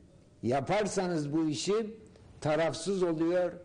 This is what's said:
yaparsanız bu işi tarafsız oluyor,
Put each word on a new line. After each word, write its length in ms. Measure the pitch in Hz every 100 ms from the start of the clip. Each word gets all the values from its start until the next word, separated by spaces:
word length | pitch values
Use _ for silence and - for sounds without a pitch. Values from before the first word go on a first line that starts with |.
| - - - -
yaparsanız 880 | 107 135 123 196 202 190 180 170 147
bu 160 | 156 160
işi 480 | 147 - 208 214 - - - - -
tarafsız 640 | 151 156 160 - 180 196
oluyor, 500 | 180 160 165 180 175 175